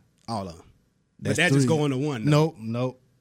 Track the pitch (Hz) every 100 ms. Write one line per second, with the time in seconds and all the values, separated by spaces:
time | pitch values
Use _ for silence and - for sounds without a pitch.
0 | _ _ - 113 95 82 - _ _ _
1 | _ _ - - 175 139 127 160 147 131
2 | 147 131 135 151 160 127 110 117 127 127
3 | _ _